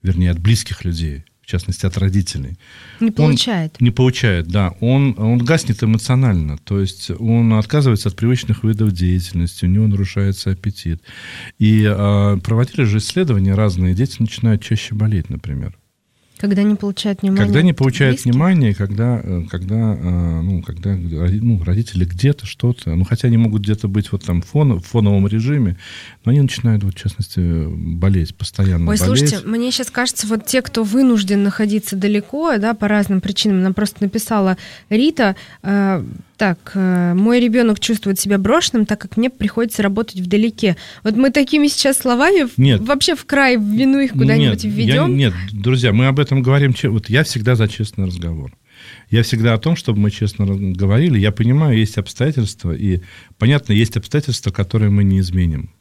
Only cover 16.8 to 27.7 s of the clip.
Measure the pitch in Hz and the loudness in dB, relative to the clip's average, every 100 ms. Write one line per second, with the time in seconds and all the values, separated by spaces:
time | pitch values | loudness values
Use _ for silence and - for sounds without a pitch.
16.8 | 202 190 214 196 196 196 202 123 175 - | -4 -4 -4 -2 0 2 2 4 2 2
17.8 | 131 123 139 127 127 123 175 180 117 98 | 0 2 2 2 0 2 4 4 2 0
18.8 | 98 101 120 120 - 90 85 90 92 110 | -4 -2 0 -2 -2 -4 -4 -8 -4 -2
19.8 | 110 95 87 87 85 82 87 90 - 82 | 0 -2 -2 -2 0 -2 -2 -2 -4 -6
20.8 | 98 98 85 78 87 101 117 104 80 95 | -4 -4 -4 -2 0 0 0 0 0 -2
21.8 | 117 90 87 87 135 143 - - 120 120 | -2 -2 -2 0 0 0 -8 -4 -2 -2
22.8 | 82 85 92 117 123 117 113 107 101 104 | -4 -2 0 0 2 2 2 0 -2 -2
23.8 | 101 104 - 98 - 87 - 143 147 90 | -2 -2 -2 -6 -2 -4 -2 0 2 0
24.8 | - 120 101 101 98 110 117 147 104 87 | -2 0 2 2 2 0 0 0 -2 -4
25.8 | - - - - 110 143 135 - 120 107 | -12 -20 -20 -6 0 2 2 0 0 0
26.8 | 98 87 101 - - - 87 82 78 | 0 -4 -8 -6 -6 -2 0 0 -4